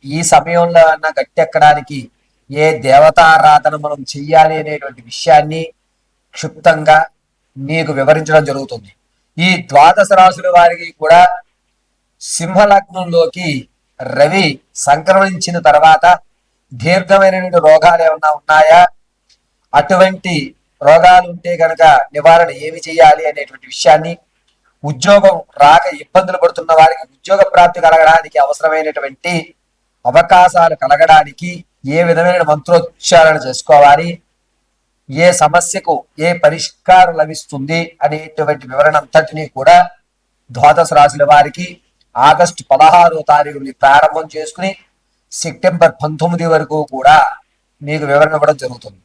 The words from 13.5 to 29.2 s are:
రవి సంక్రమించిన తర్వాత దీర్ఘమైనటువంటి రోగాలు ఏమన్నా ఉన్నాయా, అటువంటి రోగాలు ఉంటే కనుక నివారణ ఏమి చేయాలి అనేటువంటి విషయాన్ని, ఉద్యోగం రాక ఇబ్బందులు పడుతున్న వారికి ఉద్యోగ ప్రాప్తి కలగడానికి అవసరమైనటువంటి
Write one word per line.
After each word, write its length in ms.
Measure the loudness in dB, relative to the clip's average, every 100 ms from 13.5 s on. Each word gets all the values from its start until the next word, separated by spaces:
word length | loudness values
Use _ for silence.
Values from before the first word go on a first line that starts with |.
| -10 -12 _ _ _
రవి 460 | -12 -2 -2 0 -4 -8 _ -12 -4
సంక్రమించిన 680 | -4 0 0 -2 -6 -8 -4 0
తర్వాత 360 | 2 4 2 2 0 _ _ _ _ _
దీర్ఘమైనటువంటి 920 | -10 -4 -4 0 2 2 0 -4 0 4
రోగాలు 340 | 4 4 2 0
ఏమన్నా 240 | -2 -4 -4
ఉన్నాయా, 420 | 0 2 4 4 4 _ _ _ _ _ _ _ _
అటువంటి 640 | -4 -2 -2 -2 -6 -8 -8 -8 _ _ _
రోగాలు 440 | 2 4 6 4 0
ఉంటే 220 | -12 -10 -4
కనుక 200 | -4 2 2 2 0
నివారణ 380 | -2 2 4 2 -6 -14
ఏమి 120 | -14 -12
చేయాలి 380 | 2 4 4 -2
అనేటువంటి 360 | -8 -14 -18 _
విషయాన్ని, 420 | -4 0 2 0 -14 _ _ _ _ _ _
ఉద్యోగం 520 | -12 -8 0 2 2 0 -8 0
రాక 220 | 4 4 0 -12
ఇబ్బందులు 340 | -4 -2 -2 -4
పడుతున్న 340 | -4 -4 -2 2
వారికి 240 | 2 0 -14 _
ఉద్యోగ 240 | -6 0 2
ప్రాప్తి 340 | 4 2 2 2
కలగడానికి 500 | 4 4 2 0 -4 -2
అవసరమైనటువంటి 880 | -2 -4 -4 -6 -8 -12 -12